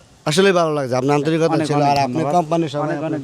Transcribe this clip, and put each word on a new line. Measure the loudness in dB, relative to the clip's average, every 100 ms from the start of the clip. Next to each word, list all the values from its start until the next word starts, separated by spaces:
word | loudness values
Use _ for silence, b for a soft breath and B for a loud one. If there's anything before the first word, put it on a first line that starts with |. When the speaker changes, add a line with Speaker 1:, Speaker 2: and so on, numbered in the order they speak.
| -20 -10 -2
Speaker 1:
আসলেই | 2 4
ভালো | 4 0
লাগছে। | -2 -2 -2
আপনার | 2 0
আন্তরিকতা | 2 0 0
Speaker 2:
অনেক, | 0 0
Speaker 1:
ছিল, | 0
Speaker 2:
অনেক | 2
Speaker 1:
আর | 2
আপনি | 0
Speaker 2:
ধন্যবাদ। | -2 0 0
Speaker 1:
কোম্পানির | 0 -2 -2
সবাই | -4
Speaker 2:
অনেক, | -4 -4
Speaker 1:
আপনি | -6
Speaker 2:
অনেক | -6